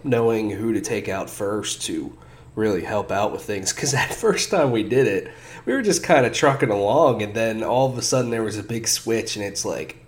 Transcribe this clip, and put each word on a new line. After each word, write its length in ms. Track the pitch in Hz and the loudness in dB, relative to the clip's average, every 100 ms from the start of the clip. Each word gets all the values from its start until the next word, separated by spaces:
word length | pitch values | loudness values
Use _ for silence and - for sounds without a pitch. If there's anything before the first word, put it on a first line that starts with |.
knowing 460 | 143 120 117 113 107 | -2 2 2 2 -2
who 240 | 95 113 | -2 -2
to 80 | 107 | -2
take 260 | - 110 98 | -2 -4 -4
out 220 | 95 - | -6 -6
first 540 | - 101 104 104 - | -4 -4 -2 -4 -6
to 280 | - 80 71 - - - - - | -6 -6 -6 -12 -20 -20 -12 -2
really 280 | 107 92 | 0 0
help 280 | 82 107 98 | -2 -4 -2
out 200 | 98 104 | 0 0
with 120 | - | -2
things, 280 | - 101 95 | -6 -4 -4
'cause 200 | - - | -2 -2
<laughs> 80 | - | 0
that 140 | - | -2
first 360 | - 226 - - | 0 0 2 2
time 220 | 196 139 | 2 4
we 120 | 117 | 2
did 240 | 98 127 120 | 2 4 4
it, 220 | 95 - - - - - | 2 -4 -12 -20 -10 -2
we 80 | |
were 80 | 269 | 0
just 200 | 208 165 | 2 0
kinda 260 | - 156 117 | 4 4 4
trucking 400 | - 143 135 123 | 4 2 4 2
along, 500 | 101 101 135 151 107 | 2 4 4 4 4
and 120 | 104 107 | -2 -2
then 280 | 113 110 | -2 -2
all 240 | 107 123 131 | 0 2 0
of 80 | 120 | 0
a 40 | |
sudden 300 | - 131 120 | 0 0 0
there 120 | 117 | -2
was 140 | 110 104 | -2 -4
a 60 | |
big 240 | 101 113 110 | -6 -4 -2
switch, 480 | - 113 113 110 104 | -2 0 -2 -2 -6
and 100 | 101 | -6
it's 180 | - | -4
like, 340 | 104 67 78 - | -4 -4 -8 -14